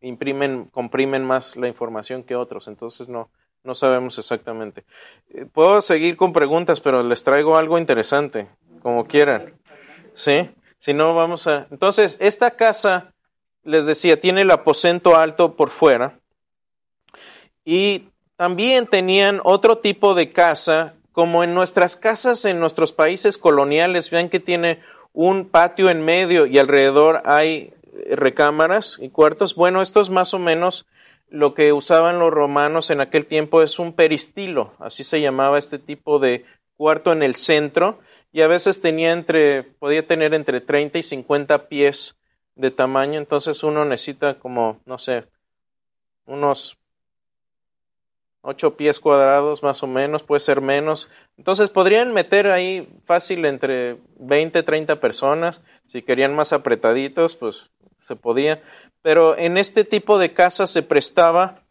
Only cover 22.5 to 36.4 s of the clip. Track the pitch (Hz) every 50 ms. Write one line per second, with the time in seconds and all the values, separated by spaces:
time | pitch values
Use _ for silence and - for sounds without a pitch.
22.5 | 180 170 165 160 160 - 160 151 - - 156 160 180 185 - 208 202 - - 175
23.5 | 147 139 139 143 147 156 170 185 180 175 165 - 170 170 175 175 - 175 180 -
24.5 | 175 170 170 170 165 165 - - - - - _ _ 156 165 185 190 196 185 -
25.5 | - 165 175 175 175 - 190 185 175 160 156 160 170 180 190 170 180 170 147 127
26.5 | 131 143 139 135 143 139 135 135 135 147 151 160 160 - - - 147 147 156 160
27.5 | 160 147 - - _ _ _ _ - - - - 120 - 131 131 127 - 147 147
28.5 | 151 156 160 165 190 214 202 - - - 131 131 - - 156 151 151 - 202 175
29.5 | - 160 170 180 185 190 190 185 - 208 202 180 190 185 180 - - 190 175 170
30.5 | 160 165 175 185 180 - - _ _ _ _ _ _ _ _ _ - 151 147 139
31.5 | 147 - 151 147 147 143 139 - 175 165 165 170 175 175 170 165 156 151 143 143
32.5 | 143 143 147 147 156 165 160 - 160 143 135 - - 156 147 - 160 156 156 151
33.5 | - 165 160 151 - - 175 170 165 - 165 156 156 143 - - _ 202 202 185
34.5 | 165 135 107 - _ _ - 113 - - 135 - - 156 151 139 131 131 135 139
35.5 | 143 143 143 - - 139 - - 147 - _ 156 147 135 135 127 123 120